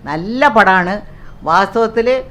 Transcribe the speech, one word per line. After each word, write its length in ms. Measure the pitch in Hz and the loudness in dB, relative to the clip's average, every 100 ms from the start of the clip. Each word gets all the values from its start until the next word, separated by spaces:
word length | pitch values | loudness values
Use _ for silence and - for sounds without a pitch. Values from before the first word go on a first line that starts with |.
| 135 | -8
നല്ല 420 | 156 190 247 285 | -6 -6 0 2
പടമാണ്. 540 | 220 190 190 175 208 - - - - | 4 4 4 2 -4 -8 -16 -18 -8
വാസ്തവത്തിൽ 800 | 143 175 196 226 220 226 233 262 262 | 0 2 2 0 0 0 0 -2 -4